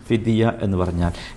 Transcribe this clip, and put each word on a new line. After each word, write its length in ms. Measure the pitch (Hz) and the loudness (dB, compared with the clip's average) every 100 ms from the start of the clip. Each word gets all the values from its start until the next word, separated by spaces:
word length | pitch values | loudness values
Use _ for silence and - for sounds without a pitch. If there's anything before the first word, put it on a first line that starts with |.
| - | -2
ഫിദിയ 440 | 117 110 110 113 - | 0 2 2 2 0
എന്ന് 160 | 101 90 | -2 0
പറഞ്ഞാൽ. 340 | 92 85 87 - - | 0 0 0 -2 -8